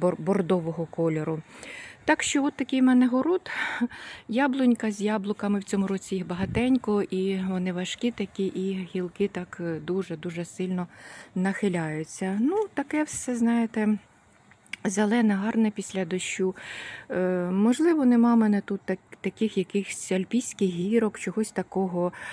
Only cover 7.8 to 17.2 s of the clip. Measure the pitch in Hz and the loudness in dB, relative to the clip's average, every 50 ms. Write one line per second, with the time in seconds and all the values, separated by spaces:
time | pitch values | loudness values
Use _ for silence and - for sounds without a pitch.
7.8 | 185 175 - - - 240 233 - 202 190 - - 196 190 - 185 190 196 190 190 | -4 -6 -4 -4 -4 -4 -2 -4 -6 -6 -4 -4 -4 -2 -2 -2 -4 -4 -4 -4
8.8 | 185 170 - 185 180 175 - - 202 202 202 180 180 - - - 175 170 165 156 | -6 -6 -6 -6 -6 -4 -2 -2 -2 -2 -2 -4 -8 -8 -8 -8 -6 -4 -4 -4
9.8 | 151 160 180 190 190 - 170 156 - 175 165 175 175 - - - 185 185 185 180 | -4 -4 -2 -2 -4 -4 -6 -8 -8 -8 -8 -8 -8 -8 -8 -6 -4 -4 -2 -4
10.8 | 175 175 - - - - - - - - - 185 185 196 196 - - 208 175 175 | -4 -6 -10 -16 -20 -20 -20 -20 -18 -8 -4 -2 0 0 0 0 0 0 0 0
11.8 | 160 156 151 151 160 - - - 190 190 190 208 233 285 370 427 427 392 - - | -2 -2 -4 -4 -6 -8 -8 -6 -4 -2 0 0 2 2 2 0 0 -2 -4 -6
12.8 | 277 - - 302 302 302 - - - - 247 233 233 233 233 233 233 226 - 220 | -6 -2 -2 -2 -2 -2 -4 -6 -6 -4 -2 0 2 2 4 2 2 0 0 0
13.8 | 214 214 214 196 - _ _ _ _ _ _ _ _ _ - _ _ - - - | 2 2 2 0 -2 _ _ _ _ _ _ _ _ _ -20 _ _ -18 -12 -8
14.8 | - 214 190 196 214 208 220 240 226 214 202 190 196 220 233 226 226 214 208 - | -6 -2 0 2 2 2 4 4 4 4 2 2 0 0 2 2 2 2 0 -2
15.8 | 196 - - 190 190 165 185 185 - - - - 185 185 185 - - - - - | -6 -6 -4 -4 -4 -2 -2 -4 -4 -4 -4 -2 -2 -2 -2 -4 -10 -14 -14 -14
16.8 | - - - - - - - 180 | -14 -14 -14 -14 -12 -6 -2 0